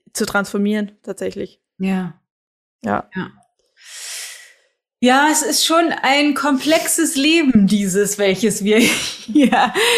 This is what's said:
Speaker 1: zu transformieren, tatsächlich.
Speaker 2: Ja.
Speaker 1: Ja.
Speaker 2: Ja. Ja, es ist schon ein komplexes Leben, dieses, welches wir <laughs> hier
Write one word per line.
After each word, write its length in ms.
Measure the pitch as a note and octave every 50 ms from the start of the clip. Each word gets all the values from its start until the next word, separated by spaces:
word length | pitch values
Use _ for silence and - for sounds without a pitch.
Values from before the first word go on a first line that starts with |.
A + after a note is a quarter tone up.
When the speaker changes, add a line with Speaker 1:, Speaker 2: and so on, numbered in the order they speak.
| _ _ -
Speaker 1:
zu 140 | - A3
transformieren, 720 | - - G3+ G3 - - G3+ G3+ G#3 G#3+ G#3+ G#3 G3+ - _ -
tatsächlich. 580 | G#3+ F#3+ - F#3+ F#3+ - G3 G3 - _ _ _ _ _ -
Speaker 2:
Ja. 420 | F#3+ F#3+ F#3+ F#3 F#3 E3 - _ _ _ _ _ _ _ _ _ _ _ _ _ -
Speaker 1:
Ja. 240 | G3+ G3+ - - _ -
Speaker 2:
Ja. 160 | F#3 - - - _ _ _ _ _ _ _ _ _ - - - - - - - - - - - - - - _ _ _ _ _ _ _ _ _ -
Ja, 280 | A#3+ B3 B3+ C#4 D4 D#4
es 120 | D4+ - C#4+
ist 240 | - - - -
schon 260 | - D#4+ E4+ E4+ D4+ - -
ein 320 | - B3+ C4+ C#4+ D4 D4 C#4
komplexes 800 | - - D4 C#4 C4 - D4 D#4+ E4+ E4+ - - E4 D#4+ - -
Leben, 520 | C4+ C#4 D#4 E4 E4+ D#4 C4 B3+ G#3 G3
dieses, 500 | F3+ G#3+ G3+ G3+ F#3+ F3 G3+ G#3 G3 - -
welches 460 | G3+ G3 F#3 F#3 A#3 G#3 - - F#3+
wir 140 | G#3 G#3+ A3+
<laughs> 0 |
hier 960 | A3+ - - - - - - - - - G#3+ D4 C4+ - B3+ A3 - A3+ - F#4+ A#4 A#4+ A#4+